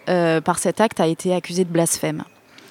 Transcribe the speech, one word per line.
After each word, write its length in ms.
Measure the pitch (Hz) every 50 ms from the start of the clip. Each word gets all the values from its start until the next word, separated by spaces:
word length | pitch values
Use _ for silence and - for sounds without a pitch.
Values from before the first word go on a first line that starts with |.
| -
euh, 320 | - 185 180 170 165 160 160
par 200 | 156 - 170 -
cet 200 | - 185 170 -
acte, 220 | 214 233 - -
a 60 | 180
été 280 | 160 165 - - 185 180
accusée 300 | 180 - - 175 180 185
de 40 | 170 170
blasphème. 500 | 165 165 160 - - - 156 156 156 - - _ _ _ _ - - - -